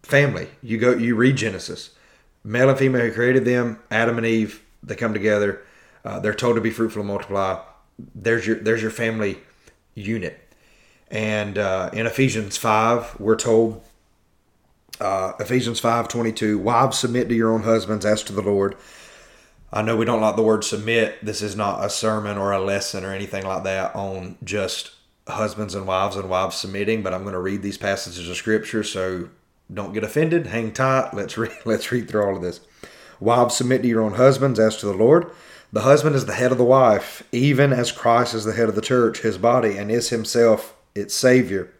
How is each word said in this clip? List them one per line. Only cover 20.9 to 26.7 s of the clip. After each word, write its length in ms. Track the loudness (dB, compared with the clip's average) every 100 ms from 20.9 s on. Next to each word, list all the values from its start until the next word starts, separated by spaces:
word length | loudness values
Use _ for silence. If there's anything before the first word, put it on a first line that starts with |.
| 2 2 -2 -8
This 160 | -6
is 140 | -6 -2
not 280 | -2 -2
a 60 | -4
sermon 480 | -2 -2 -2 -4 -4
or 140 | -2
a 80 | 0
lesson 440 | 0 -2 -4 -8
or 80 | -8
anything 320 | -8 -8 -8
like 200 | -6 -6
that 320 | -4 -4 -4 -6
on 420 | -8 -8 -12 -14
just 480 | -8 -4 -4 -6 -12 -18 _ _ -12
husbands 460 | -6 -6 -6 -8
and 140 | -8 -2
wives 280 | 0 0 -4
and 140 | -4
wives 280 | -2 -2 -6
submitting, 440 | -8